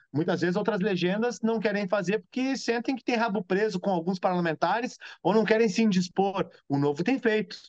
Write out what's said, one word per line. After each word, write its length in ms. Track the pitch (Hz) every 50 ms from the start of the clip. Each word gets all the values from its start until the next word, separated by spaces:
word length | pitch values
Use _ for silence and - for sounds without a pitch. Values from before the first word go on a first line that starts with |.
| _ _ -
Muitas 280 | 139 165 180 175 175
vezes 140 | - 175 180
outras 240 | 208 190 220 214 202
legendas 600 | 185 214 190 175 175 180 190 214 226 247 233 -
não 180 | - 220 226 220
querem 280 | 185 214 202 202 208 185
fazer 320 | - 202 185 165 208 220
porque 360 | 214 - - 254 254 269 269
sentem 400 | 220 - - 233 240 233 - 269
que 80 | 226 -
tem 120 | - 247
rabo 280 | 220 233 233 190 220 180
preso 360 | - 185 196 220 214 180 180
com 100 | - 202
alguns 300 | 190 170 160 180 196 180
parlamentares 760 | - 190 180 175 170 165 156 151 - 170 196 233 247 240 - - - - - - -
ou 100 | 165 202
não 100 | 226 214
querem 240 | 185 214 220 233 226
se 140 | - -
indispor. 640 | 226 220 185 185 180 180 - - 190 196 185 190 - - - - _ _
O 80 | 139 139
Novo 260 | 143 147 147 143 175
tem 140 | 240 269 254
feito, 400 | - 226 214 214 208 214 - - -